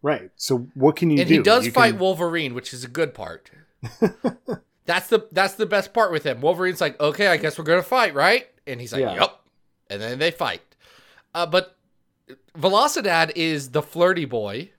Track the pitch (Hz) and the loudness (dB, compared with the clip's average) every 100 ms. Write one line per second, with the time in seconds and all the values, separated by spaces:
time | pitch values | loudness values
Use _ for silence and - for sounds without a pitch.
0 | 143 143 - _ - 127 123 - 139 156 | -2 -4 -6 _ -4 -4 -4 2 2 4
1 | 170 147 - 156 151 233 233 262 233 220 | 2 2 4 4 6 4 4 4 4 4
2 | 185 180 175 165 147 120 - 127 123 127 | 0 0 -2 -2 -4 -6 -12 -14 -12 -4
3 | 160 - 87 82 _ _ _ _ 120 - | -4 -4 -14 -14 _ _ _ _ -16 -2
4 | 208 - 262 - - 220 _ _ - 175 | -2 0 -6 -6 -10 -10 _ _ -4 -4
5 | 185 220 - 165 190 - 208 202 190 - | 0 -2 0 -2 -2 -2 -2 0 -2 0
6 | 214 160 143 120 139 175 185 175 160 - | 0 0 -4 -2 0 0 -2 -2 -4 0
7 | 151 151 202 165 156 147 156 175 175 262 | -2 2 2 2 0 -6 0 0 2 2
8 | 220 139 165 240 254 _ - 123 123 120 | 2 2 2 2 -2 _ -14 -12 -8 -4
9 | 127 - 190 - _ _ _ _ _ 101 | -4 0 0 0 _ _ _ _ _ -10
10 | 110 127 160 165 143 85 _ _ _ _ | -8 -2 -2 -2 -6 -6 _ _ _ _
11 | _ _ _ 165 170 175 185 _ _ _ | _ _ _ -6 0 0 -2 _ _ _
12 | _ _ _ 131 _ - 165 196 285 311 | _ _ _ -20 _ -2 0 2 2 0
13 | 202 165 165 - 160 151 135 135 - 165 | 0 2 0 0 -2 -4 -4 -6 -6 0
14 | 175 185 143 120 104 104 180 | 2 2 -4 -4 -6 -8 -12